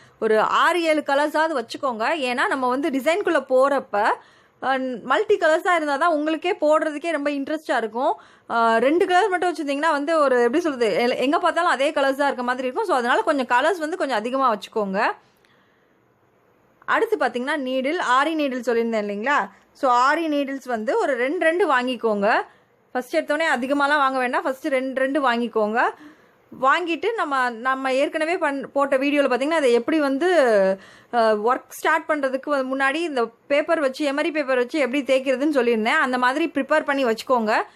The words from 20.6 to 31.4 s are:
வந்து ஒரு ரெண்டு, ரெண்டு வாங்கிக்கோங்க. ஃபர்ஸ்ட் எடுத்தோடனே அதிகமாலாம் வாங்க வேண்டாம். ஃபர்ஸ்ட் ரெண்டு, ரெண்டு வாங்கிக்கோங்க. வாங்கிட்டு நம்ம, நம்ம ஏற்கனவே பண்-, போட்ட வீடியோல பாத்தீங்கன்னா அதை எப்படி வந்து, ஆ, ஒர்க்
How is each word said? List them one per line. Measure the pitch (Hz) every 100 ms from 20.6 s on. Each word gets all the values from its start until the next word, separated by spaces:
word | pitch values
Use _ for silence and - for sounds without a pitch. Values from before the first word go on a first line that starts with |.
| 247
வந்து | 226 220 339
ஒரு | 320 240
ரெண்டு, | 262 349 320
ரெண்டு | 349 359
வாங்கிக்கோங்க. | 254 247 240 226 208 202 302 - _ _ _ _
ஃபர்ஸ்ட் | 254 262 320
எடுத்தோடனே | - 302 330 254
அதிகமாலாம் | 254 285 277 302
வாங்க | 269 262
வேண்டாம். | 247 311
ஃபர்ஸ்ட் | 330 262 320
ரெண்டு, | 262 262 254
ரெண்டு | 262 294 262
வாங்கிக்கோங்க. | 233 233 220 208 226 359 - - - _ _ _ -
வாங்கிட்டு | 262 320 339 294 392 233
நம்ம, | 277 269 247
நம்ம | 220 254 262 269
ஏற்கனவே | 262 302 320 311 359
பண்-, | 302 277 202
போட்ட | 277 269 269
வீடியோல | 285 285 277
பாத்தீங்கன்னா | 240 285
அதை | 330 262
எப்படி | 233 233 311
வந்து, | 277 269 349 339 247 208 190 190 - - _
ஆ, | 240 226
ஒர்க் | 214